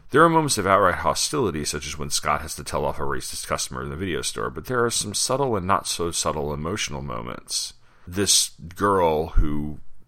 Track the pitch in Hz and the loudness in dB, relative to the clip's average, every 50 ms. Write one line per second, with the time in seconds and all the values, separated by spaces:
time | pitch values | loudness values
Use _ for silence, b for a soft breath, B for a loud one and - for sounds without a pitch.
0 | b b - 147 165 170 165 160 151 139 - 110 90 95 95 101 101 90 80 76 | b b 6 8 8 8 6 4 2 2 0 2 4 6 6 6 6 6 4 2
1 | 80 78 - - - - - 147 120 95 71 78 73 - - 73 73 73 71 71 | 2 0 0 0 0 -2 0 0 0 0 0 -2 -4 -4 -4 -6 -6 -8 -8 -8
2 | 69 71 - - - 78 73 73 71 76 - - 71 - - 69 73 71 71 - | -4 -2 -2 -2 0 0 -2 -2 -2 -8 -10 -10 -8 -6 -4 -2 -2 -2 -2 -2
3 | 71 71 69 65 - - - - - - 76 - - - 67 64 65 71 69 78 | -2 -2 -2 -2 -4 -6 -10 -8 -6 -4 -4 -4 -4 -6 -6 -8 -8 -6 -6 -6
4 | 98 92 76 67 62 - - - 55 64 65 80 - - 127 120 117 117 - - | -4 -4 -4 -4 -4 -6 -6 -4 -6 -6 -6 -8 -6 -4 -2 0 0 0 0 -2
5 | - 104 101 - - - 131 131 139 131 110 98 87 95 98 - - - - - | -4 -4 -2 -2 -2 0 0 0 0 0 0 0 0 2 0 0 0 -2 -4 -2
6 | 82 87 - - - 82 76 78 71 73 73 73 76 82 104 - - - 73 69 | -2 -2 -2 -2 -2 -2 -2 -2 -2 -4 -4 -4 -4 -4 -4 -4 -4 -6 -6 -8
7 | 69 69 58 58 58 60 52 - - - - - - - - b b b b b | -8 -8 -8 -8 -8 -10 -10 -12 -10 -6 -6 -6 -6 -6 -10 b b b b b
8 | b 87 87 101 101 92 - - - - - - 71 85 90 - 101 101 98 95 | b -8 -4 -2 2 2 2 2 2 0 -4 -12 -16 -12 -4 0 2 4 4 6
9 | 87 80 78 76 82 82 - - 85 73 73 73 73 76 76 - - - - - | 4 4 4 2 0 4 6 6 6 6 4 2 -2 -2 -6 -8 -10 -10 -10 -12
10 | - | -14